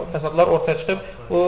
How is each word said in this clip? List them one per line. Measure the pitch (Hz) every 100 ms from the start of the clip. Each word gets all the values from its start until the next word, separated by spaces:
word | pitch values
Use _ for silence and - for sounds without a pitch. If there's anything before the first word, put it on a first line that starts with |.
| -
fəsadlar | 147 156 160 175 165
ortaya | - 156
çıxıb, | - 190 - - -
bu | 180